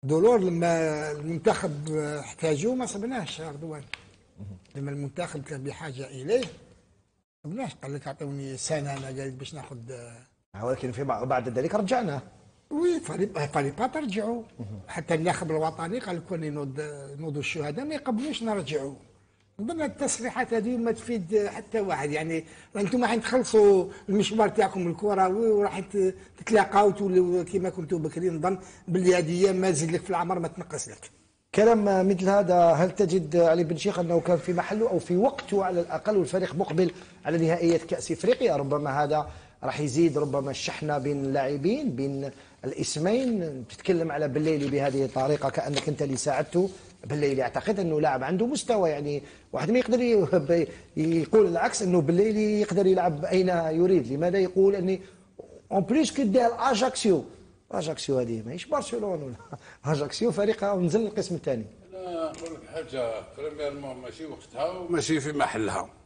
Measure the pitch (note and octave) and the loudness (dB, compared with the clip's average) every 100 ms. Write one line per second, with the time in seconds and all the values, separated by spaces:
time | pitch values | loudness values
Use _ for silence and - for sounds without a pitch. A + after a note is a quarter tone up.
0 | C3+ D#3+ G#3 A#3+ F#3 E3 E3+ E3 D#3+ D3+ | 0 4 6 6 4 0 2 2 0 -2
1 | D3+ D3 D3+ E3+ F#3+ F3+ F3+ D3 D3+ D#3 | -4 -6 -6 -2 0 0 -2 -6 -4 -4
2 | D3 D3 C3+ - D#3+ D3 G3+ B3+ B3 G#3 | -4 -6 -10 -6 -2 0 0 -2 -4 -6
3 | A3+ C4 D#3+ - D#3+ C#3+ D#3+ D3+ C#3+ - | -6 -6 -8 -10 -12 -12 -12 -14 -14 -18
4 | - _ _ _ G2+ F#2+ _ C#3+ C#3 C#3+ | -18 _ _ _ -16 -16 _ -10 -8 -8
5 | C#3 - C3+ D3+ C3+ C#3+ C3+ C3 E3 C3 | -10 -8 -8 -8 -12 -12 -10 -12 -14 -12
6 | C3+ C3+ C3+ A#3 A3 - - _ _ _ | -14 -12 -2 -2 -2 -12 -20 _ _ _
7 | _ _ _ _ D3 G3+ B3 - C3+ C#3+ | _ _ _ _ -12 -10 -10 -10 -12 -10
8 | C#3+ C#3 D3 C#3 C#3 C3 - D#3 C#3+ C#3 | -10 -12 -10 -10 -10 -8 -4 -4 -4 -8
9 | C3+ C3+ C3+ C3 C3+ D#3 B2+ C3 A#2 B2+ | -8 -8 -10 -10 -14 -14 -14 -16 -14 -14
10 | A#2+ A#2 B2 _ _ G2 A#2 C3 C3 A#2 | -14 -20 _ _ _ -8 -4 -2 -4 -6
11 | C#3 A2+ B2+ C3 B2 A#2+ D3+ G3 F#3+ B3 | -4 -2 0 -2 0 -2 -2 0 0 0
12 | A3 C#3 - - - _ _ D4 F4 E4+ | -2 -6 -10 -20 -20 _ _ -2 0 0
13 | - - G#3 E3+ D3 D3+ C#3 C#3+ B3 D#4 | -4 -4 -4 -2 -2 0 -2 -2 -4 -4
14 | D4 G3 G#3+ A#3 A3 - A2+ G#2 - - | -4 -4 -4 -6 -8 -14 -12 -12 -12 -12
15 | D3+ E3 E3 E3 E3 D#3 D#3 D#3+ E3+ A3+ | -2 0 0 -2 -2 -2 -2 -4 -6 -6
16 | A3 F3 - F3+ D#3 D3 C#3+ C3 D3+ C#3+ | -6 -8 -6 -6 -6 -6 -8 -8 -10 -10
17 | C#3 C#3+ D#3+ D3 C#3 F3 D3 D3+ C#4+ D4+ | -14 -10 -8 -6 -6 -4 -4 -6 -6 -6
18 | - A3 C#4+ C#4+ A3+ G#3 C#3 D3 C3+ C3+ | -4 -4 -2 -6 -4 -4 -4 -4 -6 -10
19 | - _ _ _ _ - G#3+ E4+ D4 - | -20 _ _ _ _ -10 -8 -4 -6 -4
20 | C#4 - A#3 - B3 A3+ G#3+ B3 A#3 A3 | -4 -4 -6 -4 -2 -2 -2 -2 -2 -4
21 | - A#3+ E3 G#3+ G3+ - - A3+ G3 D#3 | -4 -6 0 0 0 -6 -6 -4 -2 -2
22 | D3 D3+ D#3+ E3 D#3+ - - - G3+ B3+ | -2 -4 -2 -4 -6 -18 -12 -4 -2 0
23 | A#3+ A#3 A3+ B3+ A#3+ A3 G#3 F#3+ F3 - | 2 0 0 0 4 8 8 8 4 -6
24 | - G3+ - A3 G#3 - G3 G3 F3 E3 | 0 2 2 2 2 4 0 0 -4 -2
25 | G#3 G3 F#3 G3 A3+ G#3 G3+ F#3+ F3+ G#3 | -2 2 2 2 2 4 2 -2 -6 0
26 | F#3+ F#3+ - - - A3 G3 G3 G#3 - | 0 0 -16 -14 2 4 6 6 4 4
27 | G3+ F#3 F3+ F3+ E3+ G3 F3+ F#3 D#3 F3 | 2 4 4 2 0 -2 -2 -4 -4 -2
28 | D3+ E3 F3+ E3 E3+ F#3+ - - - F3 | -2 -2 -4 0 -2 -2 -6 -18 -2 2
29 | F3+ F3+ D#3+ F3 G3 F#3 F#3 D#3 D#3+ E3 | 6 4 4 2 4 4 2 2 0 -2
30 | - F3 F3 F3+ E3 E3+ E3+ D3 - D#3 | -2 -2 0 -2 -4 -8 -10 -10 -10 -14
31 | - _ _ _ _ - G#3+ A#3 G3+ F#3+ | -20 _ _ _ _ 4 6 6 4 4
32 | F#3 F#3+ F#3 G3+ F#3 F3 E3+ D3+ F3+ - | 4 4 4 4 6 6 8 8 4 4
33 | G3 F#3 D#3 E3+ E3+ E3 E3 E3 G3+ F3+ | 2 2 2 6 6 6 2 0 -2 0
34 | E3+ E3+ E3 E3+ E3 F3 E3+ G#3+ A3+ F3+ | 2 2 4 0 2 -2 0 0 2 2
35 | - F3 A#3+ - - G3+ F#3+ F3 E3+ D#3 | 2 2 2 0 -2 0 2 0 -2 -4
36 | G#3 G#3+ D#3+ F#3 - C#3 F#3+ D#3 F3+ - | 0 0 2 0 -2 -2 -2 2 0 0
37 | - - - E3 E3 E3+ E3+ E3+ - E3+ | -18 -10 -2 2 2 2 4 2 0 -6
38 | - D#3 G3 B3+ A#3+ D3 C#3 C#3+ D3 C3+ | -4 -2 2 2 2 2 0 -2 0 0
39 | D3 D3+ D3 - - _ C3 B2+ D3 B2 | 0 0 -2 -10 -20 _ -8 -4 -2 4
40 | E3+ C#3+ D3 C#3 C#3 C3+ - - D3+ D3 | 4 4 0 -2 -4 -6 -8 -6 -4 -2
41 | C3+ C#3+ C#3 C3+ C3+ C#3+ D3 B3+ C#4+ B2 | -2 -2 -2 0 0 0 0 0 -2 -2
42 | C#3 C#3 C#3 - - _ - - - D3+ | -4 -4 -8 -12 -20 _ -10 -6 -4 -2
43 | E3 A#3 C4 A3 E3 C3+ A2+ - - F3 | 0 0 0 -2 -2 -6 -12 -12 -2 0
44 | E3 D3 D3+ C#3 D#3 D#3 C#3 C#3 C#3 C3+ | 0 -2 -2 0 0 0 0 0 0 0
45 | C3+ C3+ C3 D3 C#3 C#3 C#3+ C#3+ - C#3+ | -2 -2 0 0 0 -2 -2 -2 -2 -4
46 | C#3+ C3 - C3+ D3+ E3+ F#3+ F#3 - - | -2 -2 -2 -2 0 0 -2 -4 -20 -18
47 | - D3 C#3+ C3+ B2 C3+ F#3 G3+ F3 D#3 | -8 -2 0 2 0 -2 -2 -2 0 2
48 | D3+ C3 B2+ F3+ A#3 C#4 - A3 F3 D3 | 2 0 -2 0 0 -2 0 2 2 0
49 | C#3+ D3 - - _ - D3+ A#3+ B3 A#3 | -4 -6 -8 -20 _ -4 2 2 4 2
50 | B3 A3 D#3+ F#3 C#3+ E3+ D#3 - - - | 4 4 4 2 4 2 2 -4 -12 -2
51 | D#3 E3 D#3 A3 G3 E3+ G#3+ - G3 F3+ | 0 2 4 6 6 4 0 0 2 4
52 | D3 E3+ G#3+ G#3+ G#3+ G#3 G#3 F3+ F#3+ F#3 | 4 4 4 4 2 2 2 4 4 6
53 | F3+ D3 - F#3 F#3 F3 D#3+ D#3+ F3+ F#3 | 4 0 0 2 4 2 0 2 4 4
54 | A#2 C3+ F3 F#3+ F#3 F#3 G3 G3 F3+ F#3+ | 2 0 2 2 2 6 4 4 0 -2
55 | - - _ _ - - _ G3 F#3 C4 | -6 -20 _ _ -20 -20 _ -2 2 4
56 | D4 - B3 G3 A#3 A#3 B3 A3+ B3 - | 2 2 2 4 4 2 0 2 0 0
57 | A3+ E3+ A2+ - - _ _ G3 D#3+ D3+ | 2 2 2 -16 -20 _ _ -6 -6 -6
58 | - C3+ A#2+ A2+ G#2+ D#3+ - C#4+ - A#3 | -2 0 0 -4 -8 -10 -4 -4 -2 -6
59 | G#3 F3 C#3 A#2 - - - - C3+ D3+ | -4 -4 -8 -12 -16 -18 -18 -12 -4 -2
60 | C#3+ - A#3 F3+ G3+ G#3+ G3+ G3+ F3 F3+ | -2 0 0 2 0 0 0 0 2 2
61 | A3 G3+ F3 E3 - B2 G#2 - - F#3 | 0 -4 -4 -4 -4 -4 -6 -14 -20 -14
62 | F#3 E3+ D#3+ D#3+ E3 D#3 D#3 D#3+ D#3+ C3 | -8 -4 -6 -6 -12 -12 -12 -12 -8 -4
63 | A#2+ A2 F2+ - D3 D3 D3 C#3+ C#3 B2+ | -4 -4 -10 -10 -10 -6 -6 -6 -12 -12
64 | B2 C3 D#3+ B2+ - A#2+ D#3 F#3 F3 E3+ | -14 -14 -14 -14 -16 -6 -6 -4 -4 -2
65 | C#3 D#3+ C#3 D3 A#2+ A2+ G#2+ - - - | 0 0 0 -2 -2 0 -2 -4 -8 -12